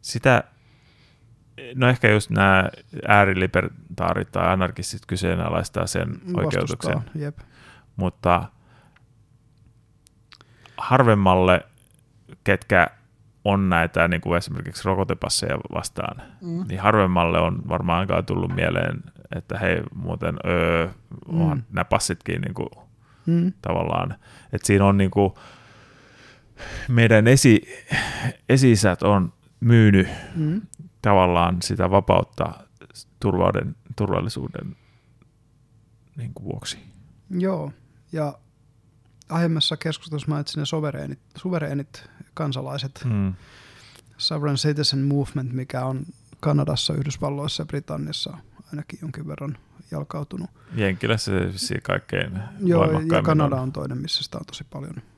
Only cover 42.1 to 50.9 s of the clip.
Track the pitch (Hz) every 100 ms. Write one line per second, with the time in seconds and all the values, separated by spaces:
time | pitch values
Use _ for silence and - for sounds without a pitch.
42.1 | - - - 151 127 135 135 135 - 131
43.1 | 104 95 92 - - - - - - _
44.1 | _ - 151 147 139 151 147 147 139 139
45.1 | 143 135 147 131 127 127 131 131 131 156
46.1 | - _ - 151 147 143 135 - 151 143
47.1 | - 143 143 143 - 156 147 - 151 151
48.1 | 151 - - - _ - 147 - - 156
49.1 | 143 151 147 139 127 _ _ - 76 -
50.1 | 151 147 - - _ - 113 101